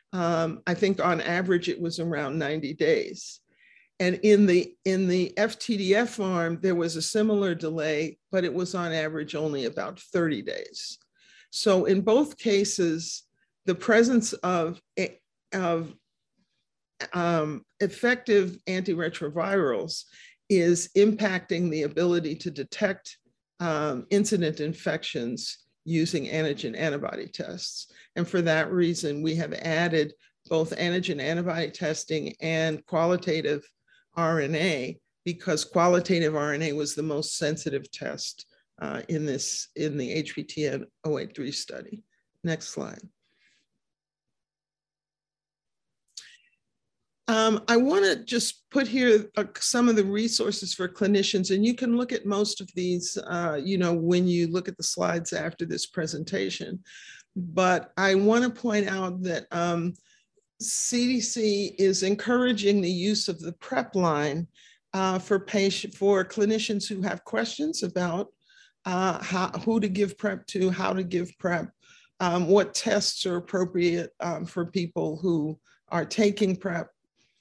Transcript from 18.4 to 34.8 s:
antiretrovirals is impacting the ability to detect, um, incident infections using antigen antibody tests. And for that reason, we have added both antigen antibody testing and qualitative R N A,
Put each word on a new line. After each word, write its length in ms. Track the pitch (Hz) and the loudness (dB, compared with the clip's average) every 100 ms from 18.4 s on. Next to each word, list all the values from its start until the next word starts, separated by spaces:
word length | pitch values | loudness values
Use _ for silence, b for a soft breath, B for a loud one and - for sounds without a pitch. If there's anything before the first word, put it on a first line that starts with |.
| 185 180 - | 4 -2 -4
antiretrovirals 1400 | 185 185 170 165 170 151 156 180 196 147 110 165 - - B B B _ | -4 -2 -2 -2 -4 -6 -4 0 2 2 0 -4 -8 -12 B B B _
is 400 | 196 170 175 - 190 | 4 4 2 2 4
impacting 720 | 208 214 208 185 - 170 175 | 6 4 0 -2 -2 -2 0
the 140 | 156 | 0
ability 520 | 147 151 175 175 165 160 | -2 0 2 2 0 -6
to 160 | 180 | -8
detect, 680 | 139 147 - 202 190 - - _ _ _ _ | -8 -10 -2 -2 -2 -10 -20 _ _ _ _
um, 460 | 170 156 151 127 - | -4 -2 -2 -4 0
incident 500 | 202 208 202 165 156 | 2 2 2 0 -2
infections 1000 | 151 165 - 156 - - 120 117 - - _ _ - | -6 -4 -4 -4 -6 -6 -6 -6 -8 -14 _ _ -4
using 400 | 165 165 170 135 | 0 0 -2 -4
antigen 520 | 160 156 143 131 113 | -2 -2 -2 -6 -4
antibody 500 | 160 147 - - - | -4 -2 -6 -8 -10
tests. 640 | - - 180 - - - b b - | -10 -10 -10 -10 -12 -16 b b -6
And 120 | 170 | -2
for 140 | 185 | 0
that 280 | 165 156 156 | 2 2 2
reason, 540 | 180 170 170 151 147 | 2 2 0 -4 -2
we 100 | 160 165 | -2 -2
have 180 | 151 | -4
added 600 | 156 165 160 170 160 151 - b _ _ | -6 -2 0 2 2 0 -4 b _ _
both 260 | 160 165 - | -2 0 -2
antigen 440 | 175 175 180 147 | -2 -2 -2 -4
antibody 500 | 135 170 175 165 160 | -2 -2 -2 -4 -4
testing 640 | - 165 156 - 156 147 - | -4 -4 -4 -4 -4 -6 -6
and 440 | 165 160 160 156 - | -2 0 0 -2 -4
qualitative 800 | 175 165 180 180 160 143 147 - _ _ b b - | 0 2 2 0 -2 -2 -4 -6 _ _ b b -2
R 240 | 165 165 | 0 2
N 140 | 143 160 | 0 0
A, 440 | 180 151 | 0 0